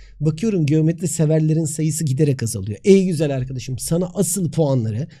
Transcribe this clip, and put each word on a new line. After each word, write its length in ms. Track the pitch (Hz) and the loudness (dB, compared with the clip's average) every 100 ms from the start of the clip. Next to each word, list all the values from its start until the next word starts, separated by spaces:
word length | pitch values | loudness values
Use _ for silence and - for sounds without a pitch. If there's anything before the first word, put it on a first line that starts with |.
| - - | -20 -2
Bakıyorum 460 | 151 156 226 185 143 | -2 0 -2 0 2
geometri 420 | 156 160 170 185 | 2 2 0 -4
severlerin 580 | - 156 156 156 160 160 | 0 2 2 2 0 -2
sayısı 400 | - 156 151 151 | -2 -2 -2 -2
giderek 380 | 131 147 131 | 2 2 0
azalıyor. 360 | 113 98 104 - | -4 -4 -6 0
Ey 220 | 101 139 185 | 4 6 4
güzel 300 | 156 151 135 | 0 -2 -2
arkadaşım, 440 | 127 127 135 123 | -6 -8 -8 -8
sana 320 | - 170 175 | -4 -2 -2
asıl 380 | 208 - 202 160 | -2 -2 -2 -2
puanları 560 | 160 147 131 110 107 165 - | 0 2 0 0 -4 -8 -8